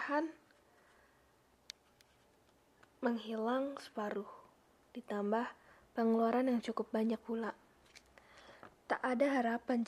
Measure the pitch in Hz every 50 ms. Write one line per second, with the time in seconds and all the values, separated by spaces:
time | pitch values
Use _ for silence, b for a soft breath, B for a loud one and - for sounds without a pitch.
0 | - - 285 302 330 311 - - - _ - _ _ _ b b b b b b
1 | b b b b b _ _ _ _ _ _ _ _ - - - _ _ _ _
2 | - _ _ _ _ _ _ _ _ _ _ _ _ _ _ _ - - _ _
3 | 262 247 233 226 208 220 226 220 220 233 247 262 269 285 277 262 - - - 226
4 | 214 208 202 196 202 - - - - - - _ _ _ _ _ _ _ - 247
5 | - - 208 202 202 202 214 226 240 - - B B B B B B B _ -
6 | 226 226 226 226 226 226 233 247 254 262 247 233 - - 220 - 220 - - 220
7 | 220 226 226 - - - 226 226 226 208 - - - - _ _ - - - -
8 | B B B B B B B B B B B B B B B _ _ - - -
9 | - 254 254 233 277 285 277 262 233 226 233 240 - - 254 233 226